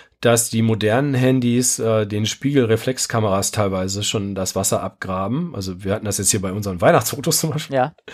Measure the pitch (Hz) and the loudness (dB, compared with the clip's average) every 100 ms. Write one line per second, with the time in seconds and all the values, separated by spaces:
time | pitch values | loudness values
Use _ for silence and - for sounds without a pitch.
0 | - _ 117 117 - 113 113 110 107 117 | -20 _ 2 4 2 2 2 2 2 2
1 | 143 127 127 131 120 120 123 - 113 110 | 2 2 4 4 2 2 0 0 0 2
2 | 104 104 110 - 139 143 117 110 - 127 | 0 -2 -2 -2 0 2 4 2 0 -4
3 | - 113 107 95 95 - 101 95 95 98 | -2 0 2 2 0 0 0 0 -2 -4
4 | 104 110 98 98 95 98 98 107 95 - | -2 -2 -2 -4 -4 -2 -2 -2 -4 -8
5 | 92 92 98 135 175 104 95 90 95 107 | -6 -4 -2 -4 -6 -6 -8 -6 -4 -2
6 | 104 98 98 104 95 98 101 90 117 160 | -2 -2 0 0 -2 -4 -6 2 4 4
7 | 113 - 165 151 160 151 - 135 135 - | 2 -4 -2 0 0 -4 -2 -2 -2 -4
8 | - | -12